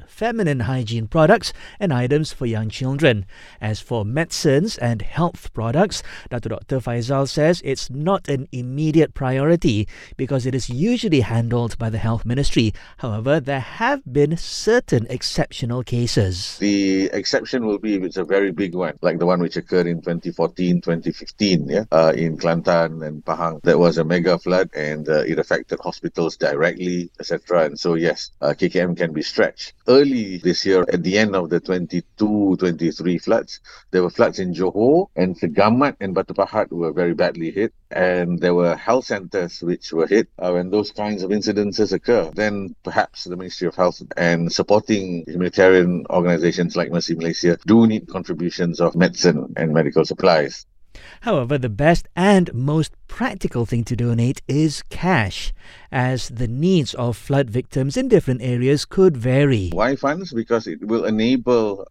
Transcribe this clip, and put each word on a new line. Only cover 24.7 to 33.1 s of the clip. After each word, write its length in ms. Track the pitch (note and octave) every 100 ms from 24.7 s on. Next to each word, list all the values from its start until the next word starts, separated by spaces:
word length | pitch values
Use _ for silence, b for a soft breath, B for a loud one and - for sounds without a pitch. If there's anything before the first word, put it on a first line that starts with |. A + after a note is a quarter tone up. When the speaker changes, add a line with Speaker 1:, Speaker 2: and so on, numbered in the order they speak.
Speaker 2:
and, 360 | D2+ D2+ D2+ D2+
uh, 160 | D2+ A#1+
it 140 | D#2
affected 400 | - E2 - -
hospitals 560 | F2 - E2+ - E2 -
directly, 680 | D2+ C#2+ E2+ E2 F2+ F2 E2+ -
et 40 |
cetera. 400 | D#2+ E2 - F2
And 160 | D2+ C#2
so, 140 | F2
yes, 360 | E2 E2 - - -
uh, 100 | D2
K 160 | C#2+ F2+
K 120 | F2+
M 140 | F2+
can 200 | E2+ E2+
be 80 | D2+
stretched. 500 | - - F#2 - - - -
Early 480 | C3 C#3+ B2 G2+ F#2
this 280 | F2+ E2+ F#2+
year, 180 | F#2 -
at 100 | F2+
the 140 | F2 G2+
end 180 | G#2+
of 140 | F#2+ E2
the 100 | E2+
twenty-two, 1000 | - F#2 E2+ F2 - - G#2+ G#2 G2 F2
twenty-three 580 | F#2 D#2 E2 - F2